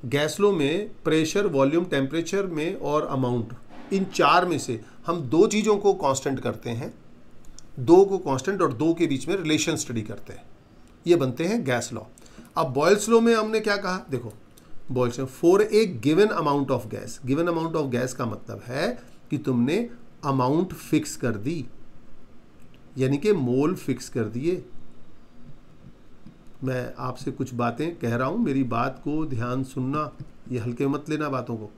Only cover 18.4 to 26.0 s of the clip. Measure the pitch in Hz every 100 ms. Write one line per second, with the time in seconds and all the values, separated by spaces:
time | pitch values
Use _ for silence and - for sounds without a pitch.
18.4 | - 107 123 131 185 247 - - - 151
19.4 | - 123 120 180 233 - - - 143 135
20.4 | 127 151 185 - - 156 - - 127 101
21.4 | 104 170 - - - - - - - -
22.4 | - - - - - - 131 143 214 196
23.4 | 127 127 151 180 - 123 - 123 104 117
24.4 | 156 180 - - - - - - - -
25.4 | - - - - - -